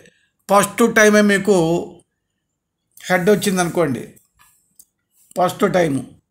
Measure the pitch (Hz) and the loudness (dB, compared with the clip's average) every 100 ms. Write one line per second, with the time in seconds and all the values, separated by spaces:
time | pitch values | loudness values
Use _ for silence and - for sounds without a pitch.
0 | - _ _ _ - 196 196 - 233 226 | -20 _ _ _ -2 0 0 0 0 4
1 | 214 208 208 202 196 190 165 170 - - | 4 4 2 0 2 2 2 -2 -6 -16
2 | _ _ _ _ _ _ _ _ _ _ | _ _ _ _ _ _ _ _ _ _
3 | - 180 175 208 202 190 175 156 156 117 | -4 -2 0 0 0 -4 -4 -2 -4 -4
4 | - - _ _ _ _ _ _ _ _ | -12 -20 _ _ _ _ _ _ _ _
5 | _ _ _ - 180 175 202 180 165 135 | _ _ _ -4 -4 0 -2 0 -2 -4
6 | - - _ | -8 -18 _